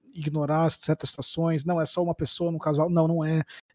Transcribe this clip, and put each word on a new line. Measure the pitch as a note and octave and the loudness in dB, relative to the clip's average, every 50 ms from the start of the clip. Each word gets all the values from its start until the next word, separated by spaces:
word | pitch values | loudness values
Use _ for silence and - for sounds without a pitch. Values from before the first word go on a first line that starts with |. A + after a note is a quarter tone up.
| _ - - | _ -18 -12
ignorar | E3 D3 D3+ D3 D#3 D3 C#3+ D#3 D#3+ E3 D#3 | -6 -6 -4 -2 -2 0 2 2 2 2 2
certas | - - - - D3+ - - - | 0 -2 -2 -2 -2 -2 -2 -8
situações. | - - C3 - - E3 E3 E3 E3 D3+ C#3+ | -8 -6 -8 -6 -2 0 0 0 0 0 0
Não, | F3 F3+ E3 | 0 0 0
é | D#3 | 0
só | D3+ - F3+ F3 | -2 0 -2 -2
uma | E3+ E3 | -2 -2
pessoa | - D#3+ - - - F3 E3+ | -2 -4 -4 -4 -2 -2 -2
num | E3 D#3 | -2 -2
caso, | - D#3 D3 D3 D#3 F3 | 0 0 2 2 2 2
não, | F3 E3+ D#3+ | 4 4 4
não | D#3+ E3+ E3 D#3 | 4 4 2 0
é. | D#3 D#3+ D#3+ D3+ - - - - _ | 0 0 0 0 -2 -8 -20 -20 _